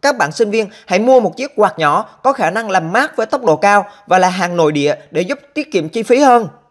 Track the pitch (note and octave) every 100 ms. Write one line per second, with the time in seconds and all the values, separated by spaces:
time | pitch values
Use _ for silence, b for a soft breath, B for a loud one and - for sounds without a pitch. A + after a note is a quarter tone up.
0 | C#4 B3+ D3 D#3 A3 G#3+ G#3 B B F#3
1 | A#3 C4 G3+ E3 C4+ - G#3 - D3+ D#3+
2 | A3 B B3 C4+ E3+ G3 A3 F#3+ E3 G3+
3 | D4+ - A3 C#4 A#3+ D#3 G3+ G3+ F#3 B
4 | B F3+ F#3 F#3 F3 F3 D#3 D3+ C#3+ D3+
5 | B - F3+ C#4 _ - D4+ F#3+ D#3 A3+
6 | A3+ B3 C#4+ A#3+ G#3+ - _